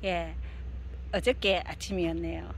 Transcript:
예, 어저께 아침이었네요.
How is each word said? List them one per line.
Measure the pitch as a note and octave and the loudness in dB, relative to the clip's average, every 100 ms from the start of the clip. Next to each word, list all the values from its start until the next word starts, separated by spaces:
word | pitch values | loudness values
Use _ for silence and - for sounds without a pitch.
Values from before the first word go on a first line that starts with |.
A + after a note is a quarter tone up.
예, | G3 F3 E3 D#3 - - - - - - - | 2 0 0 -4 -6 -6 -6 -6 -8 -8 -2
어저께 | G3 A#3+ B3 G3+ F3+ - | 2 4 4 4 4 2
아침이었네요. | D3+ - F#3+ E3+ E3 E3 E3 E3+ | -8 -2 2 2 2 -2 -4 -6